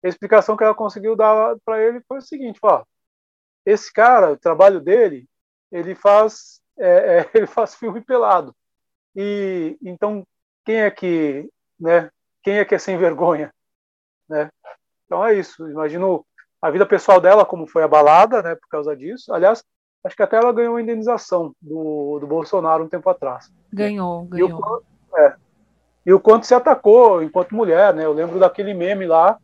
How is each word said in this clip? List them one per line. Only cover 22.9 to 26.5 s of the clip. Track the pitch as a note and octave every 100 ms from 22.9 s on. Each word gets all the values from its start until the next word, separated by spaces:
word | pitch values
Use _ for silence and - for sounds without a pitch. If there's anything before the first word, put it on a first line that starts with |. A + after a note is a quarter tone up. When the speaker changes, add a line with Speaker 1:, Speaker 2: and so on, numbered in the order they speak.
| F3 F#3
Speaker 1:
atrás. | F3+ C3+ B2+ _ _ _
Speaker 2:
Ganhou, | G3+ G#3 G#3 F3+ E3+ F3
Speaker 1:
E | F3
o | F3+
Speaker 2:
ganhou. | E3
Speaker 1:
quan-, | G#3 A#3 _ _ _ F3
é. | D3 - _ _ _ _ _ _ -
E |
o | F#3+
quanto | G#3+ A3+
se | A3